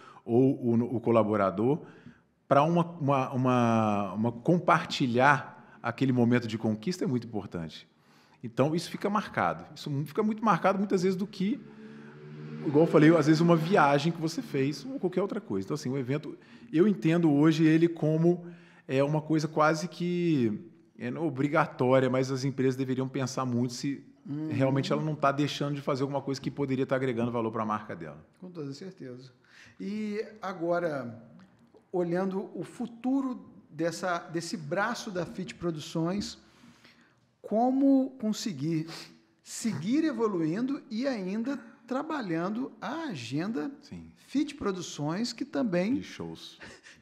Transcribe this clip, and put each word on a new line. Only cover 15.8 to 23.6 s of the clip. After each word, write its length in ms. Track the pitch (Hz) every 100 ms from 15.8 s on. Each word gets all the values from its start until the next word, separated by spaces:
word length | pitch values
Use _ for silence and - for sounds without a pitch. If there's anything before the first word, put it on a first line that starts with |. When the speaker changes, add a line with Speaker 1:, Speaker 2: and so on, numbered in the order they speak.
| 127
Speaker 1:
o 80 | 139
evento, 400 | 120 147 147 - - - -
eu 160 | 156 208
entendo 420 | 190 160 170 165
hoje 340 | 143 160 156
ele 220 | 160 160 170
como, 580 | 170 156 160 170 175 - - - - -
é, 160 | 135
uma 160 | 143 156
coisa 260 | 151 160 156
quase 400 | 156 151 160 175
que, 720 | - 175 175 175 151 113 107 - - _ -
é, 120 | 117
não 160 | 139 165
obrigatória, 840 | 131 143 156 143 - 127 131 131
mas 220 | 127 131
as 140 | 135
empresas 320 | 135 131 131 127
deveriam 320 | 135 127 131
pensar 360 | 139 127 -
muito 280 | 127 120